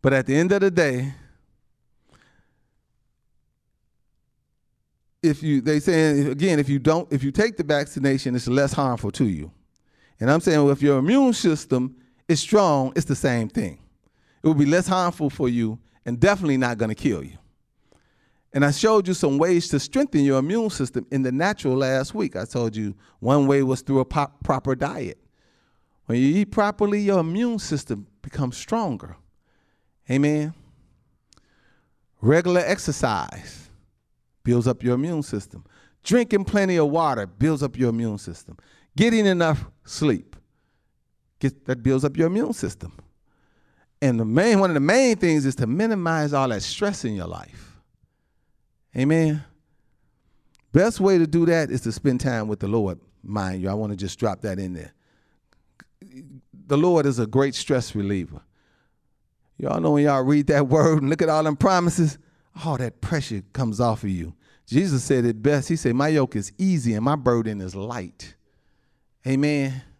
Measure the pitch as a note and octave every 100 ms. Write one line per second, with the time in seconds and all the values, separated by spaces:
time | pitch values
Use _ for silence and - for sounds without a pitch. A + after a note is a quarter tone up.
0 | C3+ C3+ C3 C#3+ F3 G3+ G3 F3 D3+ B2
1 | C3+ C3 - _ _ _ _ _ _ _
2 | _ _ _ _ _ _ _ _ _ _
3 | _ _ _ _ _ _ _ _ _ _
4 | _ _ _ _ _ _ _ _ _ _
5 | _ _ E3 C#3+ D#3 C#3+ B2 D3+ D3 E3
6 | D#3 C#3+ C#3+ C#3 F#3+ D#3 C#3 C#3 C3 D#3+
7 | E3+ C#3+ C#3 C3+ A3+ G3+ D3+ D3 C#3 -
8 | C3+ C3+ C3+ B2 A#2+ B2+ C#3 - C3+ A#2+
9 | G2+ - A#2 D#2+ D#2 _ _ _ _ _
10 | _ _ A#2 D#3+ F#3 D3+ C#3+ C#3 C#3 C#3
11 | C#3+ C4 C4 A#3 E3+ D3+ - B2+ B2+ -
12 | _ _ - D#3+ - G#3 F#3+ C#3+ C3 -
13 | - C3+ C#3+ A#2+ A2 A#3 F2+ D2 _ _
14 | _ _ _ _ D#3 D#3 C#3+ E3+ F3+ F#3
15 | F3 - D3 - C3 A#2+ A2 A2+ _ _
16 | - A#2+ F3+ G3+ E3 C3+ B2 A2+ A2 G#2+
17 | C#3+ F2+ C#2 - _ _ _ _ _ _
18 | _ _ _ _ _ C#3 C#3+ C#3+ A3 A3
19 | F3+ F3+ D3+ C#3 E3+ F3 E3+ C#3+ - C4
20 | C#4+ D#3 C#3 C3+ C#3+ A3 A3 - B2+ B2
21 | - C#3 C3 B2+ F#3 G#3 C#3+ C3 C3 C3
22 | C3+ G#2+ F#2+ F2+ A2 B2 A#2 G#2+ G#2 F#2+
23 | _ _ A2+ C#3+ C#3 C#3 C3 C3 - C3+
24 | B2+ D#3 C#3+ _ - C3+ C3+ B2+ C#3+ -
25 | F#2 - _ _ _ _ _ _ _ _
26 | - A#2+ C3+ F3+ G3+ A3+ G#3 G3+ G#3 G#3
27 | G3+ F#3+ D#3+ F#3 A#3+ A3+ - D3 - G#2
28 | G2+ _ - - B2+ B2 - A3+ G3+ A2+
29 | F2 E2+ _ _ _ _ _ _ _ _
30 | - C3 D3 D3+ D3+ D#3+ _ _ _ _
31 | _ _ _ _ _ _ _ _ _ _
32 | _ _ G#2+ D#3 F3 F3+ E3+ F#3+ - C#3
33 | B2 G2+ - - - - - - _ _
34 | _ _ _ _ - A#2+ A#2+ A#2+ B2 B2
35 | D#3 E3 C#3+ G#2 - - - _ _ _
36 | - A#3+ A#3+ G3+ F#3+ G#3 F#3+ F3 D3 D#3
37 | D#3 A#2+ F#2+ G2+ D3 D3+ C#3 B2 B2 A2+
38 | A#2 G#2 - - - - _ _ _ -
39 | A3+ A3+ G3+ F3+ E3 C#3 - _ - -
40 | D3+ G2+ - - _ _ _ _ _ _
41 | _ _ _ _ C3+ - - B2+ A#2+ C3+
42 | C#3+ D3+ E3 G3 D4 A3+ - - E2+ -
43 | _ _ _ _ _ _ _ _ _ _
44 | C#3 A#2 A2 B2 A3 G3+ F#3+ D#3 C#3+ A#3
45 | C4 A3 F3 D#3 C3+ C3 A#2 D3 A3+ G#3
46 | E3 D#3+ D3 C#3+ C3+ G#2+ - - G3+ G3
47 | A#2 G#2 E2+ E2+ - - - _ _ _
48 | _ _ _ _ _ _ _ _ _ B2+
49 | C3+ D#3+ D#3 D3+ - _ _ _ _ _
50 | _ _ _ _ _ _ _ D3+ G#3 -
51 | F#3+ F#3 D#3+ E3 E3+ E3 D3 C3 A2+ A2
52 | C#3 B2 C3+ A#2 G#2+ G#2 G2 A2+ G2+ F2
53 | _ _ - G#2 F#2 F#2 F#2 G#2 G#2+ G2
54 | F#2+ - A2+ F#2 G#2+ F#2+ F#2 F2 - _
55 | _ _ _ _ _ _ _ _ _ _
56 | G3 C3 C3+ C3+ _ F#2+ - C#3 F3 E3+
57 | C#3+ A#2+ A2 B2+ C#3 - - C3 - G#2
58 | G2 G2 D#2+ C#2+ _ _ _ _ _ _
59 | _ _ _ _ _ - C3 - E3 D3
60 | D3 C#3 B2+ D3 C#3 D3 C3+ D3+ D#3 D#3
61 | C#3 D#3 D#3+ D#3 D#3 D3 G3 F3+ E3+ D#3+
62 | D#3+ - _ _ _ E3 D#3 C3 B2 -
63 | - E3 - G#2 F#2 - A#2+ G#2 A#2+ A2
64 | G2+ F#2 E2 - _ _ - B2 F#3+ C3+
65 | - C3 A#2+ A2 C3 C#3+ C3 D#3+ C3 A#2+
66 | D3 D#3 C3 G#2+ G2 - F#3+ E3+ A#2+ G#2+
67 | B2 D3+ B2+ A#2+ A2 G#2 F#2 F#2+ G#2 A#2+
68 | F2+ _ - - _ _ _ _ _ _
69 | _ _ C3 C3+ D3 D3 C3+ C3 - _